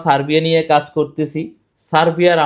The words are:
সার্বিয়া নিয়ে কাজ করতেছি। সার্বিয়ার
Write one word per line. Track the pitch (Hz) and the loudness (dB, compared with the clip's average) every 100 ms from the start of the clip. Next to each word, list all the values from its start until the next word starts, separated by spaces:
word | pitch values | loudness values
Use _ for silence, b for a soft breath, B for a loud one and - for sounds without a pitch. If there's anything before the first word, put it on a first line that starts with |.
সার্বিয়া | 165 139 143 156 165 | 0 0 0 -2 0
নিয়ে | 165 160 | 0 2
কাজ | 147 147 156 | 0 0 -4
করতেছি। | 147 156 156 156 165 - _ _ - | -4 -6 -6 -8 -10 -16 _ _ -4
সার্বিয়ার | 160 170 160 175 165 | 0 0 2 2 2